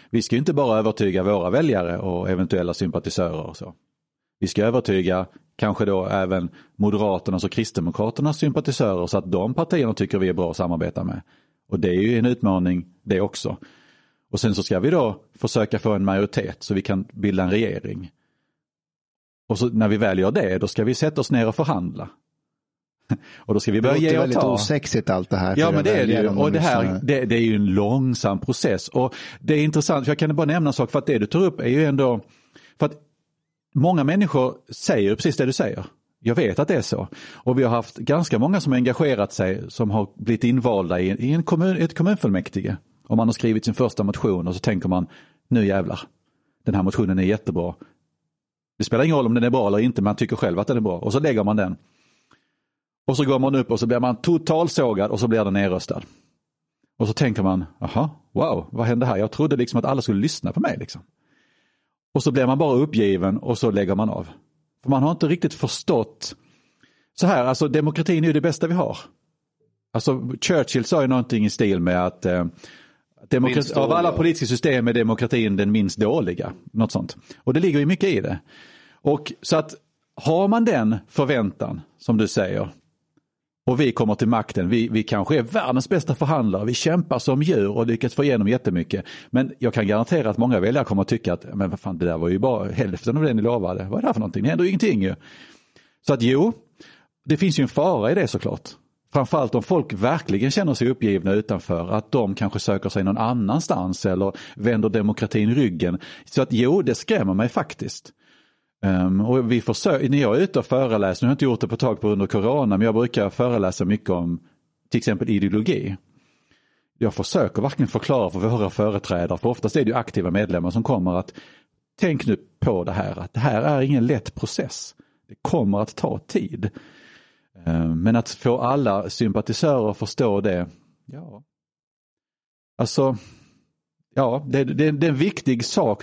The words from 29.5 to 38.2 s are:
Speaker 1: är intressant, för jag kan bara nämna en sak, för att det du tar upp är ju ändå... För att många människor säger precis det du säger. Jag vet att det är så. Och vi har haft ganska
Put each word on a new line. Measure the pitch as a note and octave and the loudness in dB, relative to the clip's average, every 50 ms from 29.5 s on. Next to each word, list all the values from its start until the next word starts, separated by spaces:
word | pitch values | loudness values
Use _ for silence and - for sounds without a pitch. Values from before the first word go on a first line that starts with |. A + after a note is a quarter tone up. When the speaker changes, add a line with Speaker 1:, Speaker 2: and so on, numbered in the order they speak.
| D3+ | 2
Speaker 1:
är | D3+ D3 | 2 2
intressant, | D#3 D3+ D#3 D3 - F3 C#3+ B2+ | 2 2 2 2 2 2 0 2
för | C3 | 0
jag | D3 D3 | 0 2
kan | E3 D#3 D#3 | 2 2 2
bara | D3 D#3+ | 2 2
nämna | C#3+ D#3 F3 D#3 D3 | 2 2 2 2 2
en | C3 | 2
sak, | - C3 A#2 | 2 0 2
för | - D3 | 2 0
att | - | 2
det | - C#3+ A2+ | 2 2 2
du | G#2 | 2
tar | G#2 - D#3+ F#3+ | 2 2 4 4
upp | F3+ - - | 4 2 0
är | - A#2+ | 0 2
ju | B2+ C#3+ D#3+ | 4 4 4
ändå... | D3 C#3 C3+ C#3 B2+ A#2+ G#2+ - _ _ _ _ _ - - - - _ - | 4 4 4 4 4 2 0 -2 _ _ _ _ _ -20 -20 -20 -12 _ -2
För | D3+ | -2
att | D3 - - _ _ _ _ _ _ _ _ _ _ _ _ _ _ - | -2 -2 -4 _ _ _ _ _ _ _ _ _ _ _ _ _ _ 0
många | D3+ C#3 E3+ F#3 D#3+ C3+ | 2 2 2 2 2 2
människor | C#3 E3+ G3 G#3 E3 - C#3 B2+ B2+ - - _ - | 2 2 2 2 2 2 2 0 0 -2 -6 _ -20
säger | - - - - F3+ A#2 G2+ G2 G#2+ | -14 -6 -2 0 2 4 4 2 2
precis | - - E3+ C#3 | 2 0 0 0
det | - C#3 | 0 0
du | B2 C3 | 0 0
säger. | - E3 G#2+ G2 - F#2 - - _ _ _ _ _ | 0 -2 -2 -4 -6 -10 -12 -16 _ _ _ _ _
Jag | - A2+ A#2 | -2 0 0
vet | B2 C#3+ G#2 F2+ - | 2 2 0 2 0
att | D3+ D3+ | 0 2
det | F#3+ | 0
är | C#3 G#2 | 0 0
så. | - - G2 F#2 - - - - - - | -2 -4 -6 -6 -8 -12 -16 -20 -20 -20
Och | - - A#2+ B2+ C3 | -6 -2 0 2 2
vi | C3 | 2
har | A#2+ | 2
haft | A#2 A#2 A2+ - - | 2 0 -2 -4 -10
ganska | - A#2 B2 C#3+ E3 | -8 -2 0 0 0